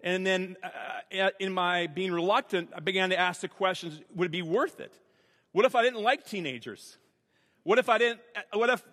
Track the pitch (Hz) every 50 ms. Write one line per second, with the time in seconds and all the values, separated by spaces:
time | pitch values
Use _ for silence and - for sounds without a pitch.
0 | - 175 180 185 185 190 190 185 185 185 185 - - 180 - - - - - -
1 | - - - 190 190 190 - - 190 190 185 185 180 175 180 175 175 165 143 175
2 | 190 185 175 170 170 190 214 262 262 - - 180 170 - - - 156 196 185 190
3 | 185 185 185 170 180 180 175 - - - - - 196 185 180 - - 170 151 156
4 | - - - 170 180 180 156 180 175 160 170 240 311 339 - - - - - _
5 | _ _ _ _ _ _ _ _ _ _ - 180 226 254 - 240 226 254 247 220
6 | 208 240 277 - - - 220 196 170 139 127 120 - 120 101 - - - - _
7 | _ _ _ _ _ _ _ _ _ _ _ _ _ 160 214 247 - 240 226 220
8 | 240 240 233 - - _ - 214 - - 208 208 233 247 247 190 - -